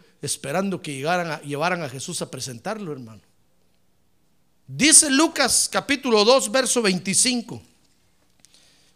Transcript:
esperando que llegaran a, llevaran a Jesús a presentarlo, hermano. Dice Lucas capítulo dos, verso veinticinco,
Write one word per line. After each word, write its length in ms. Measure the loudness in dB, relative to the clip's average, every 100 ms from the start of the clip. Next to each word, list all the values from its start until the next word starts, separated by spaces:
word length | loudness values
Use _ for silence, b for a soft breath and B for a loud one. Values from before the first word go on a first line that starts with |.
| b b
esperando 640 | -8 -8 -4 -2 -2 -4
que 100 | -8
llegaran 380 | -6 -2 -2 -2
a, 100 | -8
llevaran 400 | -6 -2 -2 -2
a 60 | -6
Jesús 320 | -10 -10 -8
a 100 | -8
presentarlo, 640 | -10 -12 -10 -10 -10 -10
hermano. 300 | -12 -14 -20 _ _ _ _ _ _ _ _ _ _ _ _ _ _ -14
Dice 420 | 2 6 6 6
Lucas 600 | 4 4 2 0 0 0
capítulo 540 | -2 -2 -2 2 4
dos, 260 | 6 4 4
verso 320 | -2 0 2
veinticinco, 800 | 2 0 0 0 2 0 -6 -14 -18 _ _ _ _ _ _ _ -20 _ _ _ _